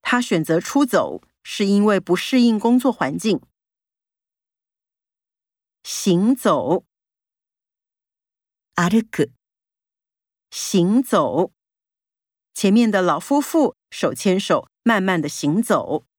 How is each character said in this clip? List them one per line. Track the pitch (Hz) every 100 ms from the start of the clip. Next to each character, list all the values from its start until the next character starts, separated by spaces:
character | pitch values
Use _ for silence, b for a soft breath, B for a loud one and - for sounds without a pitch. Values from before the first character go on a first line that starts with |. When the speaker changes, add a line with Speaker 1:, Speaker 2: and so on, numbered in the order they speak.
Speaker 1:
他 | - 247
选 | 240 175
择 | 156 165
出 | - 277 277
走， | 185 87 78 _ _
是 | - - 202
因 | 202 208
为 | 196
不 | 190 180
适 | - 262
应 | 240 214
工 | 233 247
作 | 254
环 | 240 135 165
境。 | - 196 _ _ _ _ _ _ _ _ _ _ _ _ _ _ _ _ _ _ _ _ _ _ _ _
行 | - - - 175 214 262
走。 | 214 151 101 180 _ _ _ _ _ _ _ _ _ _ _ _ _ _ _ _ _ _ _ -
Speaker 2:
歩 | 175 220 220
く。 | - 147 _ _ _ _ _ _ _ _ _ _ _ _
Speaker 1:
行 | - - 196 170 226
走。 | 277 196 135 127 190 _ _ _ _ _ _ _ _ _ _
前 | - 202
面 | 208 233
的 | 202
老 | 180 151
夫 | - 277
妇 | 277 330 285 - _
手 | - 165
牵 | 123 202 185
手， | - 156 - _
慢 | - 220
慢 | 190 180
的 | 147
行 | - 147 170
走。 | 233 175 - 147 _